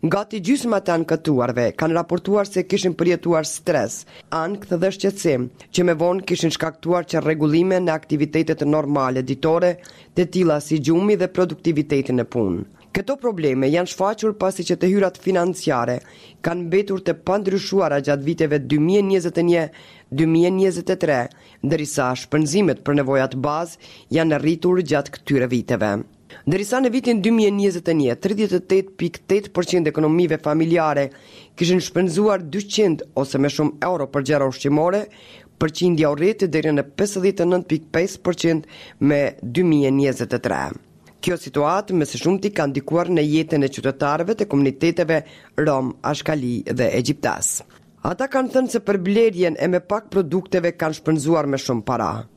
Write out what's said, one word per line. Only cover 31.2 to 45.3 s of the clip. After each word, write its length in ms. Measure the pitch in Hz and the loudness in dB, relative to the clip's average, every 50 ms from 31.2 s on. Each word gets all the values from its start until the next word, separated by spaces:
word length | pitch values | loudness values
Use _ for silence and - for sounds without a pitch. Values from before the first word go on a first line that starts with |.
| - - - - - _ _ - | -20 -20 -20 -20 -20 _ _ -4
kishin 240 | 180 165 180 185 - | 0 2 2 0 0
shpenzuar 640 | - - 170 185 185 156 170 208 214 202 185 175 | -2 -2 -2 0 0 0 0 2 2 0 0 -4
dyqind 560 | 151 135 196 202 202 - - 214 190 160 147 - - - - | -6 -6 -6 -6 -4 0 2 2 2 2 0 -4 -8 -4 -4
ose 240 | 139 135 - 139 139 | -4 -2 0 0 0
më 120 | 143 139 | 0 0
shumë 220 | - 156 147 - 151 - 165 | 0 0 -2 0 -2 -4 -2
euro 160 | 185 165 139 | -2 -2 -4
për 240 | 135 - 147 139 131 | -4 -4 -6 -2 0
gjëra 200 | 151 143 139 135 127 | 0 0 0 0 -2
ushqimore, 500 | - - 139 143 151 156 175 185 208 214 208 - - - - - - - - _ _ | -2 -2 0 0 2 2 2 0 -2 -4 -6 -14 -20 -20 -20 -20 -20 -20 -20 _ _
përqindja 560 | - 160 156 - 175 180 170 156 156 147 147 | -4 -4 -2 0 0 2 2 4 2 0 2
u 0 | |
rrit 320 | 143 160 190 220 220 202 | 2 0 0 0 0 -2
deri 240 | 180 151 160 151 156 | -2 0 0 0 0
në 160 | 151 143 143 143 - | 0 0 -2 -4 -4
pesëdhjetë 480 | - 190 202 202 196 180 202 190 196 170 | -4 -4 -2 -2 0 0 0 0 2 0
e 80 | 175 | 2
nëntë 200 | 180 180 180 - 165 | 2 0 0 -2 -4
pikë 200 | 151 160 - - 160 | -4 -4 -4 -2 -2
pesë 240 | 170 196 - - - | -2 -2 -4 -4 -4
përqind 520 | 180 175 - - 165 165 160 151 - - - - - - _ | -4 -4 0 0 0 0 0 -2 -8 -20 -20 -20 -20 -8 _
me 220 | - 139 151 143 143 123 - - - | 2 2 2 4 2 0 -2 -6 -12
dy 240 | 120 120 156 185 | -6 -2 0 2
mijë 300 | 175 160 147 143 135 135 139 | 4 4 4 4 4 2 2
njëzet 400 | 139 139 127 - 123 98 - 120 | 2 0 0 -2 -4 -4 -4 -2
e 60 | - | -2
tre. 180 | 120 92 67 67 71 - - - _ _ _ _ - _ _ - | -2 -2 -2 -4 -6 -8 -12 -16 _ _ _ _ -20 _ _ -4
Kjo 140 | 175 180 160 | -4 -4 -4
situatë 540 | - 139 127 143 147 147 170 196 208 - 185 | -6 -6 -2 0 0 2 0 0 -2 0 0
me 80 | 175 151 | 0 0
së 140 | 139 - 123 | 0 -4 -4
shumti 300 | - 165 190 196 196 208 202 | 0 0 0 2 0 -2 -2
ka 140 | - 160 143 | 0 -2 -2
ndikuar 400 | 135 139 139 - 156 170 175 170 | -2 -4 -4 -2 -2 -2 0 2
në 140 | 180 160 151 | 2 0 2
jetën 400 | 151 151 156 160 156 165 151 139 | 2 2 0 0 0 0 0 0
e 60 | 135 139 | 0 -2
qytetarëve 600 | - - 135 135 - 151 143 147 156 170 180 226 | -2 -4 -4 -2 -2 -2 -2 0 -2 0 -2 -2
të 80 | 214 208 | -2 -2
komuniteteve 800 | 202 - 139 143 135 131 - - 170 165 - 175 156 165 156 147 - | -2 2 2 2 2 0 0 0 0 2 0 0 2 0 0 -2 -4